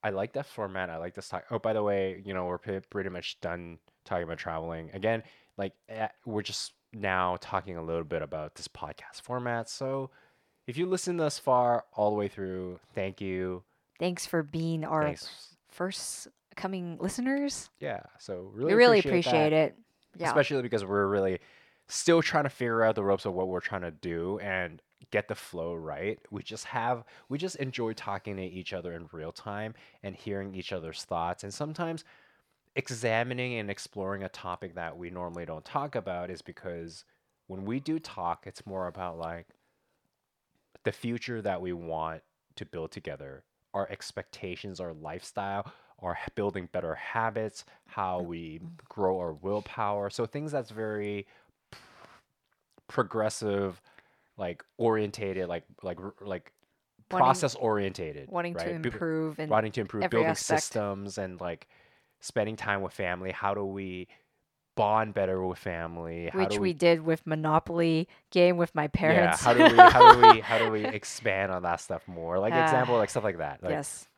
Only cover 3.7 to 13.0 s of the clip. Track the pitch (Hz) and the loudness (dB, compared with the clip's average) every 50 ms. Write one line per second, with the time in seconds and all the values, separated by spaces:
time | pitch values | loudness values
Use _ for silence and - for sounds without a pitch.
3.7 | 82 80 _ _ _ _ _ - 98 87 87 80 82 80 - 87 82 80 80 82 | -16 -18 _ _ _ _ _ -6 -4 -4 -4 -4 -8 -8 -6 -6 -6 -6 -6 -6
4.7 | 82 82 82 78 - 98 95 110 113 113 113 - - _ _ _ _ - 101 98 | -8 -10 -10 -12 -12 -4 -2 -2 -2 -2 -4 -12 -20 _ _ _ _ -8 -8 -8
5.7 | - _ _ - 113 110 110 104 - _ _ 123 107 104 101 - 104 - - - | -8 _ _ -16 -8 -6 -6 -6 -6 _ _ -6 -6 -4 -4 -4 -8 -8 -10 -12
6.7 | _ _ _ _ - 110 98 98 92 92 92 90 90 92 - - - 95 87 101 | _ _ _ _ -14 -6 -2 0 2 2 2 0 -2 -4 -6 -4 -4 -4 -4 -4
7.7 | 90 85 82 82 82 85 82 73 85 80 76 73 76 78 76 78 _ - - - | -10 -8 -6 -4 -2 -4 -2 -2 -4 -4 -4 -4 -8 -8 -8 -10 _ -16 -16 -16
8.7 | _ - - 76 76 - - - - - - - 123 127 123 123 120 117 110 - | _ -12 -12 -12 -12 -14 -18 -20 -20 -20 -10 -8 -8 -4 -4 -2 -4 -4 -4 -8
9.7 | - - 135 131 135 135 135 131 _ - _ _ _ _ _ _ _ _ _ - | -10 -8 -6 -6 -4 -6 -6 -8 _ -20 _ _ _ _ _ _ _ _ _ -10
10.7 | 120 139 180 185 190 180 - 185 175 170 160 147 - - - - 127 123 123 120 | -4 -4 -2 -2 -2 -2 -2 -4 -2 0 0 0 -2 -2 2 4 4 6 6 4
11.7 | 120 117 - _ _ - 107 104 107 104 104 98 - - 98 92 92 92 92 90 | 2 2 0 _ _ 0 2 2 2 2 -2 -2 -4 -6 -8 -6 -6 -6 -8 -8
12.7 | 90 87 _ _ - - | -10 -14 _ _ -6 -4